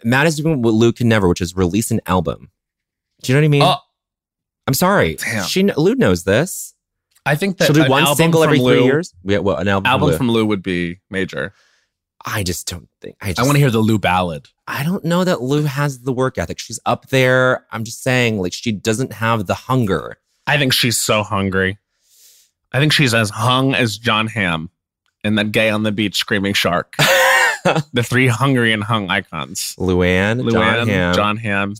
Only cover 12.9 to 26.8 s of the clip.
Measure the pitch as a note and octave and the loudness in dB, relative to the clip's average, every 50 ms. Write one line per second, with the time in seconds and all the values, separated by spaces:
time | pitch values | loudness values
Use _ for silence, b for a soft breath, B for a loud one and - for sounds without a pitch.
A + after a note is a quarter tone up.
12.9 | _ _ - - - _ - G2+ E2+ - A#2+ C#3 C#3+ C#3+ C#3+ C3+ A2 A2+ A2 G#2+ | _ _ -18 -18 -18 _ -8 -6 -2 0 2 2 4 4 4 4 4 2 2 2
13.9 | A2 G#2 F2+ F2 F2+ F#2 F#2 F2 D#2+ D2 - - _ _ _ - - - C#3 E3 | 2 2 2 0 0 0 0 -2 -4 -10 -12 -16 _ _ _ -12 -10 -6 -4 -4
14.9 | F#3 G3 - E3 E3+ F3+ F#3 F3 E3+ - A#2+ C3 C#3+ D3+ D3+ D3+ C3 C#3+ D3 D3 | -4 -4 -2 -2 0 0 0 0 0 -2 -2 -2 0 0 0 -2 -2 -2 -4 -4
15.9 | C3+ B2 A#2+ C3+ B2+ A#2+ C3 C3 - - F2 D#2+ F#2 - - - A2+ - - G2+ | -4 -6 -6 -6 -2 -2 -2 -2 -2 -4 -6 -6 -8 -12 -12 -14 -14 -8 -4 -4
16.9 | B2 - - - - C3 B2+ B2+ B2+ C3 B2+ B2+ B2+ - - _ - A2 A2 A2 | -4 -4 -4 -2 0 2 4 4 4 4 4 2 0 0 -4 _ -10 -10 -10 -10
17.9 | A#2 - - C3+ B2+ B2+ B2 A#2 A2 G#2 F#2 F2+ - - - B2 G#2+ F#2 - A2 | -12 -8 -4 -2 0 2 2 0 0 -2 -4 -4 -6 -6 -6 -6 -6 -4 -2 -2
18.9 | A2 G#2+ C3+ - - G2+ A2 A2+ A#2 A2+ G2+ E2+ G2 - - - B2+ C3 A#2+ F#2+ | -2 -2 -2 -6 -6 -4 -2 0 0 0 0 -4 -6 -6 -2 -2 0 0 2 0
19.9 | F2+ D2+ A1+ A1+ A1 - _ _ _ _ _ - C#3+ D3 C#3+ C3 A#2+ - - B2 | 0 -2 -4 -8 -14 -16 _ _ _ _ _ -2 0 0 2 0 0 0 0 0
20.9 | A2 - - - A2+ G#2+ G#2 - A2 G2 G2 G2 F#2 F#2+ F#2+ F#2+ G2 - _ _ | -2 -2 -2 0 0 0 0 -2 -2 -2 -2 -2 0 0 -2 -2 -4 -6 _ _
21.9 | b b b b b b b b b b b b b _ _ _ - B2+ D3 D#3 | b b b b b b b b b b b b b _ _ _ -2 0 0 2
22.9 | - - D3+ B2 A2 A2+ A2 G2+ G#2 A2 A2 B2 B2+ B2+ C3 C3+ C3 F2+ B2+ A2+ | 2 2 2 2 2 2 0 0 -2 -2 0 0 2 2 2 2 2 0 0 -2
23.9 | G2+ G#2+ A#2 A#2 A2 G#2+ A2 A2 G#2+ A2+ G2+ F2+ E2 D#2+ D#2 F2 - _ _ _ | -2 -4 -2 -2 0 0 0 -2 -4 -4 -2 -2 -2 -4 -6 -10 -14 _ _ _
24.9 | _ _ _ _ _ _ - G#2+ G#2+ A2 G#2+ G#2+ G#2+ A#2 A2 A2 G#2+ G#2+ G#2+ A2 | _ _ _ _ _ _ -4 -2 0 0 0 0 0 0 2 2 0 0 -2 -2
25.9 | G#2 F#2+ G#2+ G2+ - - - - A#2 G2+ F#2+ G2 F#2+ - - F#2 F2 E2+ | -2 -2 -2 -2 -2 -4 -4 -2 -2 -2 -2 -2 -2 0 0 0 0 0